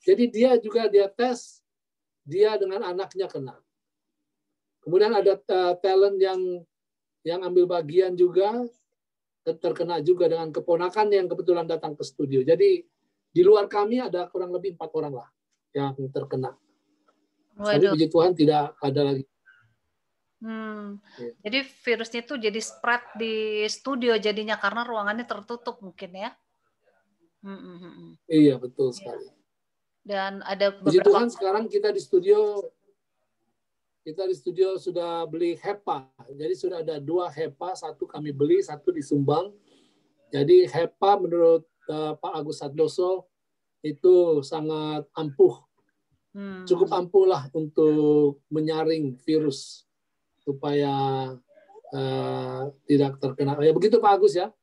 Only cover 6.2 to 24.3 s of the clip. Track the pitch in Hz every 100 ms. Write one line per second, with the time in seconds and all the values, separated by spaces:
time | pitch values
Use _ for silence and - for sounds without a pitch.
6.2 | 190 185 185 175 170 _ _ _ _ _
7.2 | 160 175 180 180 175 175 151 170 185 180
8.2 | 180 170 202 233 240 _ _ _ _ _
9.2 | _ _ - 165 175 160 170 170 151 180
10.2 | 170 165 160 151 - 165 180 214 208 202
11.2 | 180 175 175 175 165 160 156 147 139 -
12.2 | 143 135 127 165 196 180 - _ _ _
13.2 | _ 160 180 208 196 208 208 240 240 175
14.2 | 175 185 180 180 190 170 160 156 147 131
15.2 | - _ _ _ _ 143 139 135 135 -
16.2 | 139 135 127 - _ _ _ _ _ _
17.2 | _ _ _ _ 208 208 190 156 160 165
18.2 | 175 170 151 151 147 - 143 135 143 135
19.2 | 135 _ _ _ _ _ _ _ _ _
20.2 | _ _ 220 220 220 214 208 202 _ -
21.2 | 240 233 208 262 269 _ - 220 226 240
22.2 | 240 285 214 208 214 - - 240 - 214
23.2 | 226 220 214 214 214 - - 269 240 220
24.2 | 208